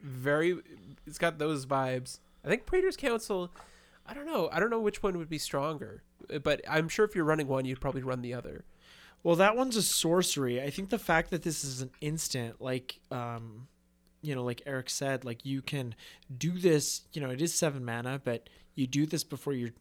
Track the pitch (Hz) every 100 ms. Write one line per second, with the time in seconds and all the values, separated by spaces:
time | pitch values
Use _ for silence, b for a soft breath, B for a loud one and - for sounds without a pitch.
0 | 143 127 139 151 175 175 - - 90 -
1 | 151 - 170 156 151 147 131 135 131 127
2 | 127 - _ _ 143 226 - 370 381 -
3 | 277 226 - 190 175 B B B B B
4 | - 277 302 262 160 165 226 226 208 -
5 | 202 175 160 156 - 139 147 147 101 -
6 | - - - 147 151 143 - 156 160 -
7 | 208 190 156 156 139 135 131 131 135 131
8 | 127 127 120 120 76 76 - b b b
9 | b b 170 170 202 233 262 220 - -
10 | 160 180 175 143 131 123 143 196 196 240
11 | - 160 - 170 165 151 139 127 127 -
12 | 151 156 - 131 117 - 131 127 127 -
13 | - 127 120 117 113 107 131 _ _ _
14 | _ _ 151 131 123 120 143 131 127 -
15 | 135 131 123 117 135 135 - 143 123 113
16 | B B - 127 156 180 180 147 - -
17 | - 160 131 127 165 - 160 139 120 117
18 | 127 139 127 117 - b b - 127 139
19 | 156 165 - 139 143 131 120 -